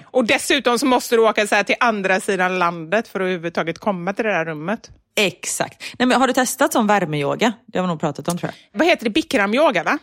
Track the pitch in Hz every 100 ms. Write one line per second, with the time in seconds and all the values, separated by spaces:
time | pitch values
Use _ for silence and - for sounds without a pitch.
0 | - 254 233 277 - 294 240 233 269 254
1 | - 233 220 220 208 208 202 - 247 208
2 | 190 190 - 190 185 185 170 170 160 208
3 | 226 196 185 180 165 180 160 165 214 180
4 | 175 202 220 180 165 151 160 226 - -
5 | _ - 190 - - - - - - -
6 | 254 247 262 254 247 - 302 311 208 208
7 | 165 151 139 139 226 208 - 180 185 156
8 | 156 147 165 175 160 - _ 202 339 320
9 | 226 320 - 254 202 240 311 180 156 285